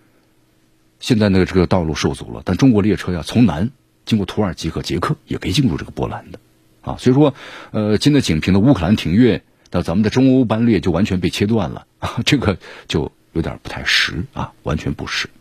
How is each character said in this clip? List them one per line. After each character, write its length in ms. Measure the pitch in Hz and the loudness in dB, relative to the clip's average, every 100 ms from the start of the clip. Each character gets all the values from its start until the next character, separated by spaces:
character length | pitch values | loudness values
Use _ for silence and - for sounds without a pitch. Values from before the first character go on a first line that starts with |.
| _ _ _ _ _ _ _ _ _ _ | _ _ _ _ _ _ _ _ _ _
现 180 | - 113 | -2 2
在 100 | 104 | 2
呢 160 | 95 | 2
这 100 | 87 | 2
个 120 | 92 85 | 2 2
道 160 | 95 | 0
路 120 | 80 | 0
受 200 | 73 85 | -2 -2
阻 180 | - - | -4 -8
了， 100 | 57 | -10
但 120 | - 90 | -4 2
中 140 | 135 | 4
国 100 | 104 | 4
列 140 | 104 | 2
车 180 | 90 - | 0 -2
呀 100 | 90 | -6
从 200 | 73 110 | -2 2
南 260 | 120 73 113 - _ _ | 2 2 -4 -6 _ _
经 140 | - 110 | -4 -2
过 80 | 95 | -2
土 160 | - | -2
耳 100 | 104 | -4
其 140 | 78 80 | -4 -6
和 140 | - | -6
捷 160 | - 87 | -6 -4
克 160 | - - _ | -4 -6 _
也 100 | - | -8
可 100 | 85 | -2
以 40 | |
进 160 | 90 131 | 0 2
入 80 | 69 | 0
这 80 | |
个 80 | 101 | -6
波 160 | - 62 | -6 -6
兰 240 | - - | -6 -14
的 80 | - _ _ _ _ | -20 _ _ _ _
啊。 160 | - - | -12 -2
所 140 | 123 | 2
以 20 | |
说， 200 | 131 147 - - - - | 4 4 2 -12 -18 -10
呃， 280 | 110 107 104 | -4 0 2
今 140 | 147 | 2
天 80 | 147 | 2
仅 200 | - 78 | 2 0
凭 120 | - | 2
的 60 | 95 | 4
乌 160 | 104 | 4
克 80 | - | 4
兰 140 | 82 110 | 2 0
停 160 | 76 | 2
运， 280 | 95 123 82 - _ _ | 4 4 2 -4 _ _
那 100 | 90 | -4
咱 140 | 82 | -2
们 80 | 87 | 0
的 80 | 107 | 0
中 240 | 131 131 | 2 4
欧 100 | 131 | 4
班 220 | 113 110 120 | 2 2 2
列 140 | 98 | 2
就 100 | 90 | 2
完 140 | 82 | 0
全 160 | 107 92 | 0 0
被 100 | 87 | -2
切 160 | - 104 | -2 0
断 240 | 113 80 | 0 -2
了 160 | 58 - _ | -8 -16 _
啊， 200 | - - | -8 -6
这 120 | - 143 | -2 0
个 220 | 107 87 - - - | 0 -4 -8 -20 -6
就 240 | 82 67 - _ | -4 -4 -10 _
有 80 | 82 | -6
点 200 | 71 60 | -6 -8
不 60 | - | -12
太 160 | 64 | -8
实 400 | 65 - - - - | -2 0 -2 -4 -8
啊， 200 | - - - | -8 -10 -8
完 120 | - 78 | -6 -4
全 160 | 71 | -4
不 140 | 69 - | -6 -6
实。 240 | - - - | -8 -8 -12